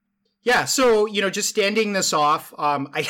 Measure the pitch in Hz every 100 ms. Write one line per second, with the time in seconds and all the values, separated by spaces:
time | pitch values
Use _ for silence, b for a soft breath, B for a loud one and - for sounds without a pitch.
0 | _ _ _ _ 233 240 127 - 254 214
1 | 214 202 196 196 202 - 196 214 208 196
2 | 185 160 147 156 - - 147 143 139 151